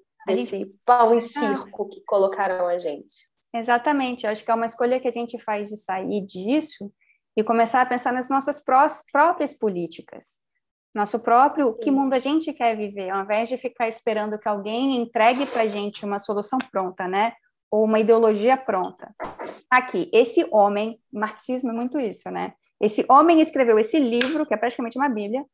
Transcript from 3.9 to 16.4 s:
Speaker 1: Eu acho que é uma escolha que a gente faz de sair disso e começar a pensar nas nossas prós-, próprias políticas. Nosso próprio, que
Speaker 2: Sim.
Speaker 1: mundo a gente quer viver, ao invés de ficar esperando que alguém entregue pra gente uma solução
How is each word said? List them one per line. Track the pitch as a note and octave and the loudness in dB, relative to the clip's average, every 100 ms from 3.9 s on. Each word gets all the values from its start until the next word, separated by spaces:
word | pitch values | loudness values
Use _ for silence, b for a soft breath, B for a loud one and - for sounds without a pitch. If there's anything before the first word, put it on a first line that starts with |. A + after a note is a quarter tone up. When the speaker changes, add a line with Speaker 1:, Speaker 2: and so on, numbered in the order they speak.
| C#4+ B3+ B3 G#3+ | 0 -2 -4 -6
Speaker 1:
Eu | |
acho | G#3+ | -6
que | - | -2
é | |
uma | A3+ A3+ | -2 -2
escolha | - B3 B3+ | -2 -2 0
que | B3+ | -2
a | |
gente | A#3 A#3+ A#3 | -4 -8 -10
faz | - G#3 G#3 | -6 -6 -6
de | G#3+ | -12
sair | - F#3 F#3+ G#3 G3 | -8 -8 -4 -6 -6
disso | F#3 G3 D4 D#4 - G3+ _ _ _ _ - | -8 -2 -2 -2 -10 -16 _ _ _ _ -4
e | |
começar | A3 A3+ A3+ B3+ | 0 2 2 2
a | B3 | 0
pensar | B3 - | 0 -2
nas | B3 B3 | -4 -2
nossas | C4+ C#4+ C#4+ | -2 -2 -6
prós-, | - C4 D4 - _ | 0 4 4 0 _
próprias | C#4 D#4+ F4+ C#4+ - | 2 4 2 -4 -2
políticas. | A3 F3 E3+ - - - - - _ _ _ _ _ | -4 -2 -6 -10 -18 -20 -20 -20 _ _ _ _ _
Nosso | G#3+ G#3 A3+ | -4 -2 -2
próprio, | A#3 A#3+ C#4+ D#4 C4 A3 | 4 6 6 4 0 0
que | D4+ | 0
Speaker 2:
Sim. | |
Speaker 1:
mundo | C4+ C4+ | 2 2
a | C4 | 0
gente | C4 D#4 D#4+ | 0 -2 -2
quer | C4+ A#3 A3 | -2 -2 -2
viver, | G#3 G3+ F#3 | -6 -6 -6
ao | G3 | -6
invés | G3 G#3+ A#3 | -2 -2 -2
de | B3+ | -6
ficar | B3+ - A3+ | -8 -4 -6
esperando | A3+ - G#3+ G#3 G#3+ | -4 -4 -4 -4 -6
que | G#3+ | -4
alguém | G#3 G3 A#3 C4+ B3+ | -4 -4 -2 0 -2
entregue | A#3 A#3 A3 B3+ C#4 | -2 2 4 4 -2
pra | A#3+ A3 | 0 -2
gente | G3+ G#3 - | -2 -8 -8
uma | G3+ G3+ | -8 -8
solução | - G3+ | -4 -6